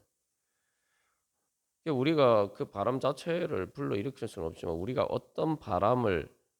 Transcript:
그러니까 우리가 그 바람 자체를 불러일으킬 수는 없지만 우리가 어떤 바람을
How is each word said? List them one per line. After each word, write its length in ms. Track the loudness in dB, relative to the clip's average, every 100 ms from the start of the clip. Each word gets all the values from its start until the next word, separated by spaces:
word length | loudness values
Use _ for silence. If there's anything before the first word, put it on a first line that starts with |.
| _ _ _ _ _ _ _ _ _ _ _ _ _ _ _ _ _ _
그러니까 160 | -4 0
우리가 520 | 2 6 6 6 4
그 100 | -2
바람 340 | -8 -2 0 0
자체를 680 | -2 -2 -4 -4 -2 -4 -6
불러일으킬 540 | -6 -4 -2 -4 -8 -10
수는 220 | -6 -8
없지만 260 | -6 -6
우리가 300 | -4 -4 -2
어떤 540 | -2 -2 -6 -4 -2 -2
바람을 760 | -2 0 2 2 2 0 -4 _ _ _